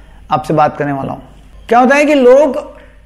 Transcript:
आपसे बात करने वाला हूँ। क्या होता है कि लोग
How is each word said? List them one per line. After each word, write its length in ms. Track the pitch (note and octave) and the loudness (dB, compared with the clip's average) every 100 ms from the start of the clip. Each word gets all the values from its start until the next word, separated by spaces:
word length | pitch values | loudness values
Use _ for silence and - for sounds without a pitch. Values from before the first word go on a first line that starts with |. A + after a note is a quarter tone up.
| - - - | -20 -20 -8
आपसे 240 | D3+ - | -6 -4
बात 220 | D#3+ C#3+ - | -2 -2 -2
करने 160 | C#3+ | -6
वाला 200 | C#3 C3+ | -6 -8
हूँ। 100 | - - - - - - | -12 -16 -20 -20 -20 -2
क्या 100 | A#3 | 0
होता 180 | B3+ C#4 | 2 2
है 80 | |
कि 100 | D4 | 0
लोग 580 | D4 B3 C4 D4+ C4 - - - _ | 2 4 4 2 -2 -12 -20 -20 _